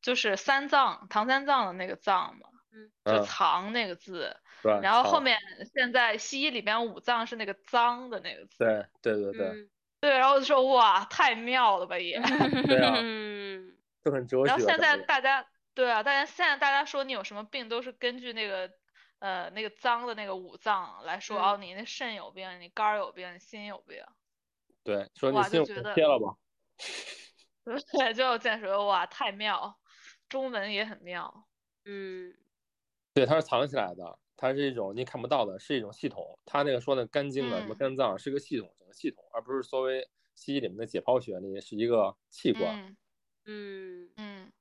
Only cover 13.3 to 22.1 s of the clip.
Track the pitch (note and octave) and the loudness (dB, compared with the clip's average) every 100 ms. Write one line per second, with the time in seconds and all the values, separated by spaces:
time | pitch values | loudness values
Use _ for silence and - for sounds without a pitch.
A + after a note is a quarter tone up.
13.3 | G#3 G3+ F#3+ F#3 F#3 _ _ - C#3 B2 | -8 -10 -12 -14 -20 _ _ -4 -2 -2
14.3 | B2+ C#3 C#4 - D#4+ D#4+ D4 - C#4 C4 | 2 2 4 2 4 4 2 2 2 2
15.3 | C4+ B3+ _ _ - B3+ A3+ G#3+ C#4 C#4+ | 0 -2 _ _ -2 2 2 2 0 0
16.3 | - F4 C#4 C#4+ C#4 D4 C#4+ C4+ B3 F#3+ | 0 0 2 2 2 0 -4 -4 -6 -8
17.3 | G3+ G#3+ - A#3 A#3 B3+ B3 B3 B3 B3 | -12 -10 -12 -6 -6 -6 -6 -6 -6 -10
18.3 | A3+ G#3+ F#3+ F#3 F#3 _ _ _ _ G3+ | -8 -6 -6 -8 _ _ _ _ _ -6
19.3 | F#3 E3+ F#3 A3 G#3+ B3+ A#3+ A#3+ A3 G#3 | -6 -8 -8 -10 -4 0 0 -2 -8 -8
20.3 | F#3+ F3+ - - G3+ F3 F2 C3 F3+ - | -8 -10 -8 0 0 -2 -12 -8 -8 -6
21.3 | G#3+ F#3 G3+ F#3+ F#3+ A#3 - B3+ | 0 0 0 -4 -12 -12 -8 -8